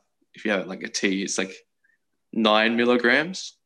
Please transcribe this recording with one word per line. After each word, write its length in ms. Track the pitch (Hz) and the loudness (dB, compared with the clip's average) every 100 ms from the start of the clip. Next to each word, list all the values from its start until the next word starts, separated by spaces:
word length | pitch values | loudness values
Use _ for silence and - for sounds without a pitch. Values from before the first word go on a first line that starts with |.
| _ _ _ | _ _ _
if 100 | - | -10
you 60 | 110 | -4
have, 140 | 101 90 | -2 -4
like, 160 | 92 | -10
a 60 | - | -10
tea, 340 | - 104 95 | -4 -2 -2
it's, 160 | 95 - | -4 -4
like, 140 | 95 - _ _ _ _ _ _ _ | -6 -8 _ _ _ _ _ _ _
nine 440 | - 110 107 110 117 | 0 2 4 2 2
milligrams 800 | 120 123 120 131 160 190 - - | 2 4 4 2 0 -8 -12 -18